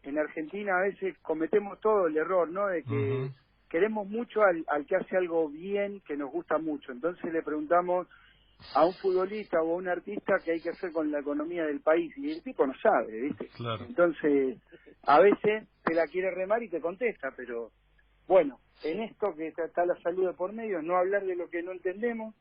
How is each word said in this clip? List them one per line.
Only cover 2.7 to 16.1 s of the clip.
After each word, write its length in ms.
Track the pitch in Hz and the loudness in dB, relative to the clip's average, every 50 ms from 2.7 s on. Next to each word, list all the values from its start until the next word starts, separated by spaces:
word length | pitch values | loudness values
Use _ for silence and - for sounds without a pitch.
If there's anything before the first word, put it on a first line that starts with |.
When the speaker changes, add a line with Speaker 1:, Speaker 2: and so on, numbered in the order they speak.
| 185 160 156 | -2 -2 -4
Speaker 1:
que 400 | 127 143 143 139 139 135 131 135 | -2 -2 -2 0 0 -2 -2 -4
Speaker 2:
Ujú. 80 | 135 135 _ _ _ _ _ _ _ | -6 -10 _ _ _ _ _ _ _
Speaker 1:
queremos 380 | - 165 190 220 220 214 202 | 0 0 0 2 0 -4 -6
mucho 340 | 196 208 226 240 - - 214 | -4 -6 -6 -6 -4 2 4
al, 220 | 214 190 175 165 160 - | 4 4 4 2 -2 -2
al 160 | 147 147 143 | -2 -2 0
que 100 | - 190 | 0 -2
hace 220 | 185 - - 196 | -2 0 0 0
algo 320 | 185 185 170 165 165 160 147 | 0 0 2 2 0 0 0
bien, 520 | 143 156 175 196 202 202 202 202 202 196 _ | -4 -10 -6 -4 -2 -2 -2 -4 -6 -12 _
que 80 | - 147 | -8 -6
nos 160 | 143 143 131 | -6 -6 -6
gusta 260 | 135 175 170 - 160 | -6 -8 -2 0 -2
mucho. 360 | 151 160 160 151 143 - - 127 | 0 0 -2 -4 -6 -6 -12 -10
Entonces 380 | 123 139 170 180 - - 175 165 | -4 -4 -4 -4 -4 -8 -4 -4
le 100 | 165 165 | -4 -2
preguntamos 640 | 147 156 151 151 147 170 175 180 180 180 180 175 _ - - - - _ _ _ _ _ _ - - - | -2 -4 -4 0 4 4 4 4 2 0 -2 -2 _ -14 -20 -20 -20 _ _ _ _ _ _ -20 -2 4
a 120 | 143 156 | 4 4
un 80 | 175 185 | 4 2
futbolista 680 | - - 190 185 180 185 196 208 214 196 - - 165 | 0 0 2 2 2 0 0 -4 -8 -6 0 0 0
o 120 | 160 165 165 | 2 2 0
a 20 | |
un 140 | 180 190 180 | -2 -2 -2
artista 460 | 180 175 - - 208 196 _ - 196 190 - | -4 -4 -4 -8 -8 -6 _ 0 0 0 2
qué 100 | 170 165 | -2 -2
hay 80 | 165 | -2
que 80 | - 170 | -2 -6
hacer 240 | 160 - - 180 156 | -6 -6 -8 -4 -2
con 180 | 165 156 151 | -2 -2 0
la 80 | 151 147 | -2 -2
economía 460 | 135 143 143 147 151 170 175 175 160 | -2 -2 -4 -4 -4 -4 -4 -2 -2
del 160 | 151 143 139 | -2 -2 0
país. 360 | - 156 160 170 170 147 - | 4 4 4 4 2 -2 -8
Y 140 | 135 143 147 | -6 -6 -6
el 100 | 156 170 | -6 -6
tipo 240 | _ 262 - - 156 | _ -12 0 0 0
no 80 | 135 - - | 0 0 2
sabe, 420 | - - 190 131 110 110 110 110 123 | 4 4 4 4 2 -2 -6 -6 -4
¿viste? 240 | 151 - - - - - | -6 -6 -6 -10 -12 -10
Speaker 2:
Claro. 260 | - 117 120 113 104 113 | -6 -4 -4 -4 -4 -6
Speaker 1:
Entonces, 760 | - 240 - 175 170 151 - - 151 143 139 135 131 117 - _ _ - - _ - - _ - | -6 2 2 2 2 2 0 0 2 4 4 2 0 -4 -8 _ _ -20 -20 _ -20 -20 _ 2
a 160 | - 143 151 | 6 8 8
veces 480 | 185 202 202 - - 208 214 220 208 _ _ _ _ | 8 8 6 4 2 0 0 0 -4 _ _ _ _
te 100 | - 165 | 0 2
la 140 | 165 160 | 2 0
quiere 240 | 151 | 0